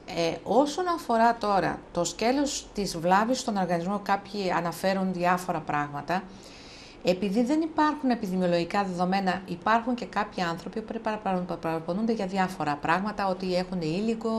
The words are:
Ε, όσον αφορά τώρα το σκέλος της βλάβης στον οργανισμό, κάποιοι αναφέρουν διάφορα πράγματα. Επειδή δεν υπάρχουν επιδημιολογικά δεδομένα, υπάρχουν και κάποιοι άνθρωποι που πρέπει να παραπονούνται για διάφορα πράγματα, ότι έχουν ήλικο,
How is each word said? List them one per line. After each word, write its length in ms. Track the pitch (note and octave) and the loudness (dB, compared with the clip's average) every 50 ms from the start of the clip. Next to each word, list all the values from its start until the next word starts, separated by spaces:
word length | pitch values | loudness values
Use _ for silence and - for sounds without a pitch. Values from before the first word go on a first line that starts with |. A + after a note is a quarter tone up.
| - | -14
Ε, 300 | - F3+ E3+ E3+ E3 - - - | -8 -4 -2 0 0 -2 -4 -4
όσον 440 | - F#3+ A#3 D4 D4 D4 - F#4 F4+ | 2 4 4 4 4 2 -2 0 0
αφορά 500 | E4+ E4 - - A#3+ A3+ A3+ A#3 A#3 A#3 | -2 -2 -2 0 2 4 4 4 4 2
τώρα 400 | - G#3 G3+ F#3+ D#3+ D3+ C#3+ - - - | 0 2 2 2 2 2 -2 -4 -10 -6
το 120 | - F3 F3 | -2 -2 -2
σκέλος 640 | E3+ - - A3 A#3 C4 C#4+ C#4+ C#4+ - - - - - | -2 -2 0 0 2 2 2 2 0 -2 -6 -8 -8 -6
της 240 | - G3+ F3+ - E3+ | -4 -4 -4 -4 -2
βλάβης 420 | D#3 F3 F#3 G3 A3 A3+ C4 B3+ | 2 4 6 6 6 4 0 0
στον 180 | - - G#3 G3 | 0 -2 0 0
οργανισμό, 420 | F#3 E3+ F3+ E3+ E3+ F#3 G#3 G3+ G3 | 0 2 0 0 0 -2 -2 -2 0
κάποιοι 480 | - G3+ G3 - - - G#3 G3 F3+ - E3 | 0 0 0 -2 -6 -6 -2 0 0 0 0
αναφέρουν 560 | E3+ E3+ E3+ - - F#3+ F#3+ F#3+ F#3+ F#3+ F3+ | 0 -2 -4 0 0 0 2 2 0 0 0
διάφορα 460 | F3 F3 F3 F3+ F3+ F3+ - F3 D#3+ | 0 2 2 2 2 0 -2 -4 -4
πράγματα. 640 | D3+ - D3+ D3 D3 D3 C#3+ C#3+ C#3+ - E3+ F#3+ - - - - - - - - - - - - - - - - - | -2 -2 -2 -2 -2 -2 -6 -8 -4 -2 -2 -4 -4 -6 -16 -18 -18 -18 -18 -18 -18 -18 -18 -18 -20 -20 -20 -4 2
Επειδή 400 | E3+ F#3 F3+ G#3+ G3+ F#3+ A3+ B3 | 2 2 2 2 0 2 2 4
δεν 180 | A#3 D4+ D#4 | 4 2 2
υπάρχουν 480 | E4 D#4+ D#4+ - D4+ D4+ D4 D4 C4+ C4 | 2 0 2 2 2 2 2 0 2 0
επιδημιολογικά 760 | A#3+ - - F#3 F#3 F#3 F3+ F3+ F3 E3+ E3+ E3+ - G3+ G3+ | 2 2 0 -2 0 2 2 4 4 4 2 2 0 0 0
δεδομένα, 580 | F#3 F3+ F3 F3+ F3 F#3+ G3 F#3+ F#3 F3 F#3+ - | 0 0 0 2 2 2 2 2 0 0 -2 -4
υπάρχουν 500 | - F3+ E3+ - G#3+ A3 A#3 A3+ B3+ B3 | -8 -8 -4 2 2 2 2 2 0 -2
και 100 | A#3+ G3 | -4 -4
κάποιοι 380 | F3+ - G3+ G#3 G#3 - - F3+ | -4 -4 -4 -4 -4 -2 -2 -2
άνθρωποι 360 | E3+ E3+ F3+ - - - A3+ | -2 -2 -4 -6 -8 -8 -8
που 40 | A3 | -8
πρέπει 240 | - G#3+ A3+ A3 A3 G#3+ G#3 - G3+ F#3+ F3+ F3+ F3+ | -6 -8 -6 -4 -4 -4 -2 -2 0 0 0 0 -2
να 60 | E3+ | -6
παραπονούνται 580 | E3 - E3 D#3+ E3 D#3+ E3 F3 G3+ A3+ A3+ A3+ | -4 -2 -2 -2 -2 -2 -2 -2 0 2 0 0
για 120 | A3+ G3+ | 0 0
διάφορα 520 | F#3 F#3+ G3 F#3 F3+ F#3 - D#3 D3 D3 D3 | -2 2 0 0 0 0 -2 -2 -2 -2 -2
πράγματα, 460 | - - E3 F#3 G3 G#3+ G3+ G#3 G3+ F#3+ | 2 2 2 2 2 -2 -2 0 0 0
ότι 280 | F#3 F#3 F#3+ F#3 F3+ | 0 0 -2 0 0
έχουν 260 | F3+ F#3 F3+ F#3 F3+ | 0 0 0 -2 -2
ήλικο, 480 | E3 D#3 D#3+ F#3 G#3+ A3+ A3+ A3+ A3+ A3+ A3+ | -2 0 0 0 0 0 -2 -2 -2 -2 0